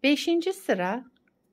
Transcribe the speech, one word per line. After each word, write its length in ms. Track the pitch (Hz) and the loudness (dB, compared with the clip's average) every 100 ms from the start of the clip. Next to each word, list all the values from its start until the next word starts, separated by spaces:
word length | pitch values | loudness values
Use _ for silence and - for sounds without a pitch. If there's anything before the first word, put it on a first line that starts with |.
Beşinci 500 | 269 285 - 339 339 | 2 2 2 0 0
sıra 520 | 381 - 202 180 226 254 _ _ _ _ | -4 -2 -2 0 -4 -8 _ _ _ _